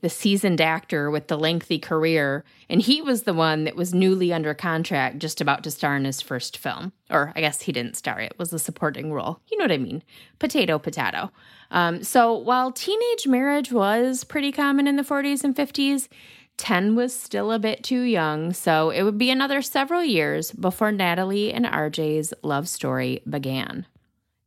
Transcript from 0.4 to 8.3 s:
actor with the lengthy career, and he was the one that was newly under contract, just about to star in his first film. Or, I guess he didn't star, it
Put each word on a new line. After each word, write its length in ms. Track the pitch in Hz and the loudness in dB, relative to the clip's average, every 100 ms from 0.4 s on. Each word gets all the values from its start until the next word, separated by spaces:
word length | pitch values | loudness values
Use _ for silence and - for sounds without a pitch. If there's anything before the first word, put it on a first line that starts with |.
| 196 165 | 2 4
actor 520 | 160 160 - 156 143 | 2 0 -2 -2 0
with 160 | 151 - | -2 -2
the 100 | 151 | 0
lengthy 400 | 160 170 - 160 | 0 0 -2 -4
career, 680 | - 160 165 160 139 139 - _ - | -2 0 2 2 2 -2 -6 _ 0
and 140 | 190 | 2
he 180 | - 302 | 4 2
was 240 | 294 240 | 2 0
the 100 | 214 | 0
one 320 | 165 160 156 156 | 2 2 2 -2
that 100 | - | -2
was 180 | 180 | 0
newly 400 | 180 185 190 180 | 4 4 4 2
under 220 | 165 151 147 | 0 -2 -2
contract, 640 | 175 165 170 147 131 143 | -2 -2 0 0 -2 -4
just 200 | 156 - | -6 -2
about 240 | 147 143 | 0 0
to 80 | 156 | -4
star 240 | 139 151 139 | -2 0 0
in 80 | |
his 160 | 135 131 | 0 -4
first 380 | - 127 - - | -6 -6 -6 -8
film. 340 | 139 - 185 - _ | -8 -6 -10 -12 _
Or, 200 | 147 147 160 | 0 0 -2
I 60 | |
guess 200 | 151 143 | -2 -2
he 100 | - | -4
didn't 240 | 123 120 - | -4 -6 -6
star, 240 | - 104 | -6 -6
it 140 | 113 | -8